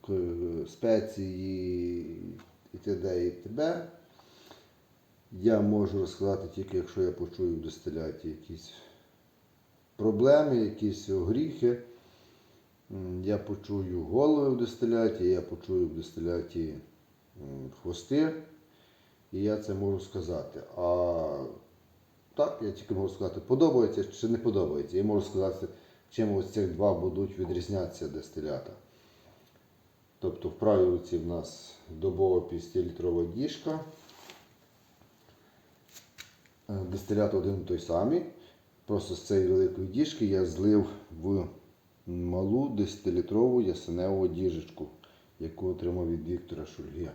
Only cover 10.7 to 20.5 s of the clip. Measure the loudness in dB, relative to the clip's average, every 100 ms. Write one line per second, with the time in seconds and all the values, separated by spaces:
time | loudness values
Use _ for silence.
10.7 | 0 -2 -2 -2 0 2 0 0 2 2
11.7 | 2 -4 -20 -20 -20 -20 _ _ _ _
12.7 | _ _ -10 -8 -4 -2 -2 -2 -8 -4
13.7 | -4 -2 -4 0 4 6 6 4 2 0
14.7 | 0 2 4 4 4 2 2 0 -10 -2
15.7 | 0 0 -2 -10 -6 -2 -2 -2 -4 -4
16.7 | -6 -14 _ _ _ _ -16 -12 -10 -12
17.7 | -12 -10 -10 0 2 2 0 -12 -20 _
18.7 | _ _ _ _ _ _ -2 0 0 -2
19.7 | -2 0 -2 -4 -6 -4 -4 -6